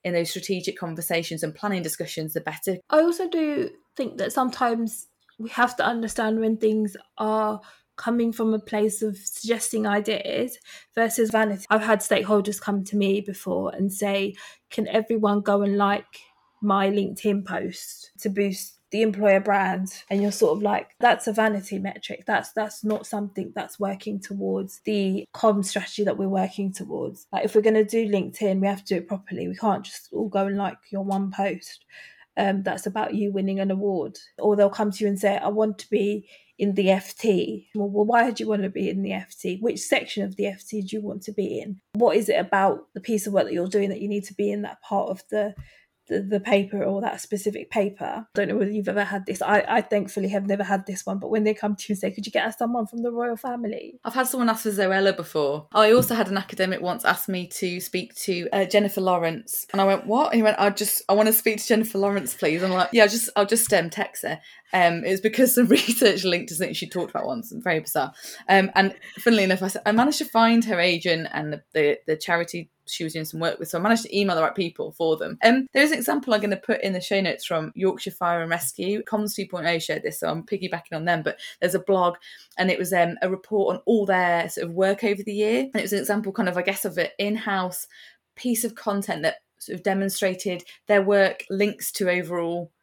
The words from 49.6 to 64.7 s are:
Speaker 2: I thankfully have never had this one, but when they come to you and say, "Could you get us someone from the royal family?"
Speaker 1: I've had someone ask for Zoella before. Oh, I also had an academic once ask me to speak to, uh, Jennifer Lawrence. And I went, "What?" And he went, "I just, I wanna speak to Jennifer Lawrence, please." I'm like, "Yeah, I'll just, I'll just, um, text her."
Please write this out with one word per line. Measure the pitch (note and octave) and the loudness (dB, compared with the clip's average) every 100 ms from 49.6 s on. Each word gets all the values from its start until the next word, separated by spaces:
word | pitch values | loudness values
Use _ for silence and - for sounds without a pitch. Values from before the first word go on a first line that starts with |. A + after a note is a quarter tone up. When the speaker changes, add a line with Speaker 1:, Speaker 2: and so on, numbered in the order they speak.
| - | 4
Speaker 2:
I | A3 | 0
thankfully | - G#3 G3 - F#3+ | 2 -2 -2 -4 -2
have | G3+ G3 | -2 -2
never | G3+ | -2
had | F#3+ G3 F#3+ | 0 -2 -4
this | F#3 - | -10 -6
one, | G3 | -6
but | - | -2
when | A3 | 0
they | G#3+ | 0
come | G#3+ G#3 G#3 | 0 -2 -4
to | - | -4
you | |
and | G3 | -4
say, | F#3+ | -4
"Could | F#3+ G3+ | -6 -4
you | |
get | - G#3+ | -2 -2
us | - | -2
someone | A#3 A#3+ G#3+ | -2 -2 -4
from | A#3 | -4
the | A#3+ | -4
royal | A#3 A#3+ A3+ | -2 -4 -4
family?" | C4 B3 A3 A3 - - A#3 | -6 -6 -6 -8 -12 -10 -6
Speaker 1:
I've | |
had | C4 B3+ | -2 -2
someone | C4 A#3 | 0 0
ask | A3+ | 0
for | A3 | -2
Zoella | G3 F#3+ F#3+ G3 | 0 2 4 2
before. | F#3 D#3+ D#3 C#3+ D3+ - | 2 -4 -2 0 -2 0
Oh, | G#3+ | 4
I | G#3+ | 8
also | A#3+ B3+ A3+ | 8 6 0
had | F#3+ | 0
an | G3 | -2
academic | F#3+ - F#3 F#3 | -4 -2 -2 0
once | F3+ - | -2 0
ask | - F3+ - | 2 2 -2
me | F#3 F3 | -4 -4
to | - F3+ F3+ | -4 -4 -4
speak | - F3+ A3+ - | -4 -6 -6 -8
to, | - F3+ F3 | -4 -2 0
uh, | G3+ | 0
Jennifer | F#3 G3+ G#3 G3 | 4 4 4 2
Lawrence. | F#3 F3+ E3 E3 - - - | 2 2 2 -2 -8 -10 -4
And | G3+ | 2
I | G3 | 4
went, | F#3+ - | 4 2
"What?" | A#3 D4+ | 2 4
And | A#3 | 4
he | |
went, | G#3+ - | 4 4
"I | G3+ | 2
just, | G3+ G#3 - - | 2 -2 -2 2
I | |
wanna | G3+ G#3+ | 4 6
speak | A3 - G#3+ | 4 2 -2
to | - | 2
Jennifer | A3 A3 G3 | 2 2 0
Lawrence, | G3+ G3+ - | 0 0 -4
please." | - E3 D#3+ | -2 0 2
I'm | F#3+ | 0
like, | F#3 F3+ | 2 4
"Yeah, | A#3 | 6
I'll | G#3 | 6
just, | A3+ - - | 6 0 0
I'll | G3+ | 2
just, | A3+ - | 2 4
um, | F#3+ E3 | 2 2
text | - - - | -4 -8 -6
her." | - D#3+ - - _ | -8 -8 -10 -20 _